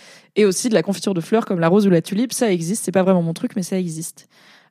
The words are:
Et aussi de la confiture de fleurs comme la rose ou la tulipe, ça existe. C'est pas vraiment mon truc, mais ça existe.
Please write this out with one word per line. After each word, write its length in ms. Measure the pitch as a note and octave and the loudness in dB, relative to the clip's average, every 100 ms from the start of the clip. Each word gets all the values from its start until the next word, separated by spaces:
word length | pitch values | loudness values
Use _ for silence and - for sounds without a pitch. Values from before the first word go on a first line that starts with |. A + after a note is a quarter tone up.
| - - _ - | -20 -20 _ 2
Et 80 | |
aussi 240 | G#3 F3+ B3+ | 2 2 0
de 60 | |
la 80 | G3+ | 0
confiture 320 | E3 F#3+ G#3+ | 0 -4 -2
de 60 | F3+ | -4
fleurs 260 | D#3+ A3 A3+ | 0 -2 0
comme 120 | F#3 | 0
la 80 | E3 | 2
rose 200 | G3+ G3 | 4 4
ou 40 | |
la 120 | E3+ | 4
tulipe, 300 | - G3+ B3 | 2 -2 -2
ça 200 | - A#3 | 0 0
existe. 320 | F3+ E3 A3+ | 0 -2 -4
C'est 80 | - | -2
pas 100 | F#3 | 0
vraiment 200 | F#3 F#3 | 2 2
mon 100 | E3 | 0
truc, 240 | D#3+ B3 G#3+ | -4 -6 -6
mais 80 | |
ça 120 | E3+ F#3+ | -6 -4
existe. 500 | F3 D#3+ E3+ - _ _ _ _ _ | -4 -8 -12 -14 _ _ _ _ _